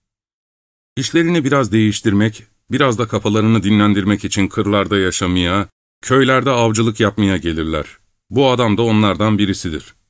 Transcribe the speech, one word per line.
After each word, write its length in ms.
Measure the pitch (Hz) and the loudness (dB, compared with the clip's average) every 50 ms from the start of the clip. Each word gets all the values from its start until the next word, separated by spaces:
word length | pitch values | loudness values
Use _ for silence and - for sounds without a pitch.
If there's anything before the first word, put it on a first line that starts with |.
| _ _ _ _ _ _ _ _ _ _ _ _ _ _ _ _ _ _ _ | _ _ _ _ _ _ _ _ _ _ _ _ _ _ _ _ _ _ _
İşlerini 460 | 127 139 - - 165 165 170 175 170 123 | -8 -6 -2 0 0 0 0 0 0 0
biraz 280 | 135 143 139 131 98 | 0 0 0 0 2
değiştirmek, 720 | 101 110 110 107 101 - - 113 98 101 107 110 107 - - _ _ _ _ - | 2 2 2 2 0 -2 -2 -2 0 0 0 -2 -4 -8 -16 _ _ _ _ -4
biraz 260 | 120 139 143 131 113 | -2 0 0 0 0
da 100 | 101 120 | -2 -2
kafalarını 560 | 107 - 104 - 110 107 110 107 110 113 110 90 | -4 -4 -2 -2 0 0 2 2 2 2 2 2
dinlendirmek 640 | 101 107 104 104 104 101 101 92 101 104 - - | 2 2 4 4 2 2 0 0 0 0 -2 -2
için 220 | 90 - 104 98 | -4 -4 -2 -2
kırlarda 500 | 90 - 113 98 101 104 101 98 87 104 | -2 -2 -4 -2 0 0 0 0 0 0
yaşamaya, 720 | 98 95 90 - - 98 90 90 90 90 87 92 101 95 - _ _ _ _ _ _ | 0 0 0 -2 -2 -2 -2 0 0 0 0 -2 -2 -4 -6 _ _ _ _ _ _
köylerde 480 | - - 127 135 135 127 131 127 120 139 | -4 0 2 2 2 2 2 0 0 0
avcılık 500 | 127 120 117 113 107 113 117 113 107 - | 0 2 2 2 2 0 0 0 0 0
yapmaya 380 | 113 101 - - 104 98 95 | -2 0 0 0 0 0 0
gelirler. 600 | 85 71 85 80 80 80 80 80 76 76 - - _ _ _ _ _ _ - | -2 -2 -4 -4 -4 -4 -4 -4 -6 -6 -8 -14 _ _ _ _ _ _ -6
Bu 200 | - 127 139 131 | -2 0 2 2
adam 280 | 127 117 123 110 101 | 2 2 0 0 0
da 40 | 113 | 0
onlardan 560 | 117 113 110 107 107 101 92 80 104 110 107 | 0 2 2 2 2 2 0 0 0 0 0
birisidir. 560 | 98 104 95 95 - - 90 78 71 - - - _ _ | 0 0 -2 -2 -4 -6 -6 -8 -8 -10 -14 -20 _ _